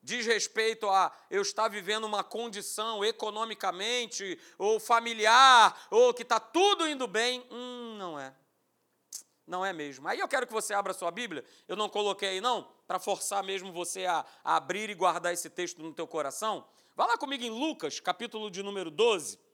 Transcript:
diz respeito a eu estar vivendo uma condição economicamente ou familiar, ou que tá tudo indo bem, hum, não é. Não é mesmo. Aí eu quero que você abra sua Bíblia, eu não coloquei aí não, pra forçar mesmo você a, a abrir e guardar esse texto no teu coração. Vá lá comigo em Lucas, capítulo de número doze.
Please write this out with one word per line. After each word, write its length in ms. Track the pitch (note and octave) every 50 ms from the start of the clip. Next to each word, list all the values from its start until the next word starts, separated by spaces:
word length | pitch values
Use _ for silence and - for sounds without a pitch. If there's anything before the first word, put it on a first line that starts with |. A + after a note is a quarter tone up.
diz 240 | _ C3 G3+ B3 A#3
respeito 640 | A3 A#3 G#3 G3 - _ G#3 A3 A3 A3+ A3 G#3+ G3+
a 260 | F#3+ F#3+ F#3 D#3 - - _ _
eu 120 | - G3
estar 260 | G3+ G3+ - - A3 A3+
vivendo 380 | G3+ G#3 F3+ F3 G#3+ A3 A3
uma 180 | G#3+ G#3+ G3+ F#3
condição 800 | - - A3 A#3 A#3 G3 G3+ G3 - - - G#3+ A3+ A3+ G#3 G3
economicamente 1300 | G#3+ A3+ - - G#3+ G#3 G#3+ A3 A3+ G#3+ - - F#3+ F3 F3 G3 A3+ B3 B3 A#3+ G#3+ - - G3 F#3+ E3+ - - - - _
ou 220 | F3+ G#3 A3 G#3+
familiar, 1080 | G#3+ - A#3 A#3 A#3 A#3 A#3 A3 G#3+ G#3+ A3+ B3 C4+ C4 B3+ A#3+ G#3+ F#3 - - - -
ou 220 | F#3+ A3 B3 B3 A#3
que 120 | A#3+ A#3
tá 140 | - B3 A3
tudo 480 | A3 - - E4 F#4+ G#4 G4+ E4+ E4 D#4
indo 200 | D4+ C4 B3+ A3
bem, 380 | F3+ G#3+ A#3 B3 B3+ B3 B3 -
hum, 440 | - A#3+ B3 B3 B3 B3 A#3+ A#3 A3 G#3
não 220 | G3 F3+ D#3 D3
é. 160 | C3+ C3 C#3 _ _ _ _ _ _ _ _ _ _ _ _ _ _ _ - - - _ _ _ _
Não 200 | - F3 F#3 F#3
é 80 | G3 F#3
mesmo. 340 | D#3+ D3 C#3+ C#3 B2+ C#3 E3
Aí 120 | G#3+ D4
eu 80 | G4 -
quero 180 | - C4 B3
que 80 | A#3+ A3
você 220 | A3 G#3 - G#3
abra 180 | G3+ G3 F#3+ F#3
sua 160 | - F#3 E3+
Bíblia, 340 | E3+ G3 B3 A3 E3+ C#3 - - - - _ _
eu 80 | F#3
não 140 | F#3+ G#3+ G#3
coloquei 400 | - G3+ G#3 G#3 F#3+ G3+ G3 G3
aí 120 | F#3+ F#3+
não, 300 | G3+ B3 B3 G#3 D3+ - _ _ _
pra 140 | _ F3+ F#3
forçar 440 | - G#3 G3 F3+ - - G3+ G3+ G3
mesmo 280 | F#3+ G3 G3 F3+ F#3+
você 340 | E3+ E3+ F3 E3 - - F#3
a, 180 | F3+ F3 D#3+ - - - - _
a 120 | D#3 D#3+ E3
abrir 340 | D3 C3+ F3+ G3+ G#3+ G#3+
e 20 | G#3
guardar 400 | E3+ F#3 F3+ D#3+ E3+ E3 F3 F3
esse 160 | F3 - D#3+
texto 320 | _ - F3+ E3 - -
no 100 | D#3 E3
teu 160 | D3 - E3+ -
coração. 600 | - D#3+ D3 C#3 C3 - G#3+ A3 G#3 D#3 - _ _ _ _ _ _
Vá 120 | - - G#4
lá 100 | A#4 A4
comigo 260 | - C4+ C4+ C4 A#3+
em 60 | A#3+
Lucas, 500 | A3 A3+ C#4 D#4+ D4+ - - D3 C3+ -
capítulo 520 | _ - - - A3+ A#3 - A3 G#3+ G#3+
de 100 | F3+ F#3
número 300 | G3 G3+ G3+ G3 F3+ E3
doze. 480 | D#3 D3 A3 A#3+ A3 F3+ C#3+ - - _ _ _